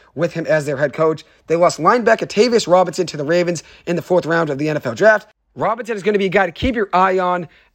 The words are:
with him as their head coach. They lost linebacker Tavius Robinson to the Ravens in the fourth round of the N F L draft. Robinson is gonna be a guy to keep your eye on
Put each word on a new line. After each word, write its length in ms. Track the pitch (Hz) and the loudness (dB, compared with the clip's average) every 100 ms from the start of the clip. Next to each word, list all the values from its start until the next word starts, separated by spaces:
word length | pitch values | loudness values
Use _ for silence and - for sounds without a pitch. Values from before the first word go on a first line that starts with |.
| _ | _
with 200 | - 170 | -6 -4
him 120 | 165 156 | -4 -2
as 180 | 156 | 0
their 120 | 143 135 | 0 -2
head 160 | 147 | -4
coach. 320 | 143 160 160 - _ - | 0 0 -2 -8 _ -4
They 80 | 165 | 2
lost 240 | 175 - | 2 2
linebacker 480 | 165 240 208 - 160 | 2 2 2 0 0
Tavius 400 | - 240 226 - | 0 2 2 4
Robinson 400 | 180 175 170 170 | 2 2 -2 -6
to 80 | 147 | -6
the 80 | |
Ravens 400 | 143 175 170 170 - - - | -2 0 0 -4 -10 -14 -6
in 80 | 170 | -6
the 60 | |
fourth 240 | - 180 147 | 0 0 2
round 240 | 165 165 | 0 0
of 80 | 135 | -2
the 100 | 151 | -4
N 80 | 147 | -4
F 100 | 127 | -6
L 80 | |
draft. 340 | 113 208 214 - _ _ - | 2 4 2 -2 _ _ -6
Robinson 400 | 165 226 226 214 | -4 -4 -6 -6
is 80 | |
gonna 140 | 185 208 | -2 -2
be 80 | 190 | 0
a 20 | |
guy 180 | 190 185 | 0 0
to 60 | |
keep 240 | 160 254 240 | -2 -4 -2
your 120 | 202 | -2
eye 260 | 180 190 185 | 2 2 2
on 300 | 180 180 165 _ _ | 0 -2 -6 _ _